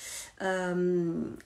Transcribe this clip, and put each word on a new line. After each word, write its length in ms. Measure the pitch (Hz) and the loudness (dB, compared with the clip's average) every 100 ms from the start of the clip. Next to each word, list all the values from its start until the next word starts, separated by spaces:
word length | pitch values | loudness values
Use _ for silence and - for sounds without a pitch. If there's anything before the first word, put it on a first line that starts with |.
| - - - - | -12 -12 -12 -4
Euh, 800 | 190 185 180 180 180 180 170 165 - - | 0 0 2 2 4 4 2 0 -4 -6